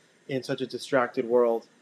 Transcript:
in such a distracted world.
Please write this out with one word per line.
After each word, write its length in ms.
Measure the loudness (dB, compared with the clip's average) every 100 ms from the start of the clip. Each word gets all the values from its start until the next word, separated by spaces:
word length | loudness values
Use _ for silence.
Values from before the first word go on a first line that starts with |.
| _ _ -8
in 160 | -6
such 160 | -4 -6
a 60 | -6
distracted 600 | -8 0 0 0 -2 2
world. 380 | 4 4 2 -4 _